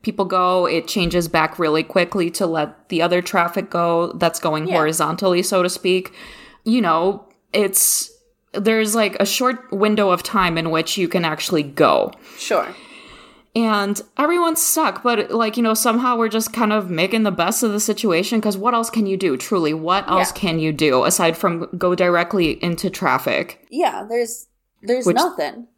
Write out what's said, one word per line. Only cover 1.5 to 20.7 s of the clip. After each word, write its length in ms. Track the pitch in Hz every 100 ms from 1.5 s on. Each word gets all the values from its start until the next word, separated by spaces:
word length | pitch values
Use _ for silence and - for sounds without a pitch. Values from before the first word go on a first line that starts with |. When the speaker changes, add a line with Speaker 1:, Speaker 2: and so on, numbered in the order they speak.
| -
Speaker 1:
really 240 | 151 156
quickly 480 | 160 190 175 202 170
to 140 | 170 185
let 420 | 165 151 - _
the 140 | 156
other 200 | 170 180
traffic 480 | 175 190 170 - -
go 420 | 175 170 170 175
that's 240 | 165 165 -
going 260 | 165 156 160
Speaker 2:
Yeah. 80 | 175
Speaker 1:
horizontally, 680 | 156 160 151 170 190 175
so 200 | 180 190
to 60 | 180
speak. 440 | - 185 185 185 - - - - -
You 160 | 220 247
know, 460 | 185 160 180 202 - _ _
it's, 580 | 202 196 - - - - - _ _ _
there's, 420 | - 208 220 220
like, 220 | 226 208 -
a 60 | 202
short 440 | - 254 240 -
window 380 | 196 214 214 202
of 120 | 180
time 340 | - 208 180 165
in 120 | 165
which 260 | 160 165 -
you 120 | 170
can 160 | 185
actually 380 | 165 156 - 170
go. 500 | 143 143 135 69 50 - - -
Speaker 2:
Sure. 280 | - 190 - - - - - - - - _
Speaker 1:
And 460 | 226 226 208 202 208 - -
everyone's 420 | 294 349 339 320
stuck, 400 | - 320 285 185
but, 280 | 247 226 -
like, 260 | 226 220 220
you 60 |
know, 100 | 226
somehow 420 | 220 247 226 254 233
we're 100 | 226
just 240 | 220 220
kind 200 | 233 214
of 160 | 214 185
making 320 | 165 190 226
the 80 | 214
best 320 | 175 170 -
of 100 | 233
the 80 | 208
situation, 580 | 214 208 214 170 208 226
'cause 160 | 214 190
what 180 | 220
else 160 | 240 226
can 160 | 226 202
you 100 | 190
do, 200 | 190 127
truly? 340 | - 196 156
What 340 | 156 160 190 196
else 220 | 185 180
Speaker 2:
Yeah. 60 | -
Speaker 1:
can 180 | 185 165
you 140 | 156